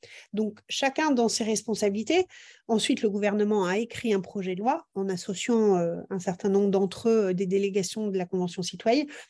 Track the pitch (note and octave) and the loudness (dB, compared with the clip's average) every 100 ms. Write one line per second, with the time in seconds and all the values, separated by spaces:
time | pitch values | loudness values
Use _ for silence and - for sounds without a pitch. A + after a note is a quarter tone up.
0 | - - - G3+ G#3+ G#3+ - - C4+ C4+ | -20 -20 -8 -4 -4 -6 -10 -2 0 2
1 | D#4 B3+ A3+ - A3 G#3 - G3+ G#3 G3+ | 2 4 2 0 -2 -2 -2 -2 0 0
2 | G#3+ E4 F#4 - - - - A3+ - C4 | 2 2 0 -6 -20 -16 -2 0 2 0
3 | A3 G3+ G3+ G#3 G#3 G#3 F3+ G3 A#3 - | 0 0 0 2 2 2 2 0 -2 -4
4 | A#3 G3 F3 G#3 F#3 F#3 A3 C4+ - G3 | 0 0 -2 -6 -6 -4 -2 -2 -4 -6
5 | G3 F3+ - F#3 - A#3 G#3+ F#3 E3+ E3+ | -4 -4 -6 -6 0 2 4 4 2 -2
6 | - F#3+ F3+ F3+ G3+ G3 G3+ F#3+ G3 - | -6 -6 -4 -2 2 2 4 4 2 0
7 | A#3 A3+ G3 F3+ G3 G3 G3 G3 F3+ - | 2 2 2 0 0 0 0 0 -2 -4
8 | G#3+ F#3+ F3+ F#3 F3+ F#3 F3 - A3+ C4 | -4 -4 -2 -2 -2 -4 -8 -4 2 2
9 | D4 - | 0 -8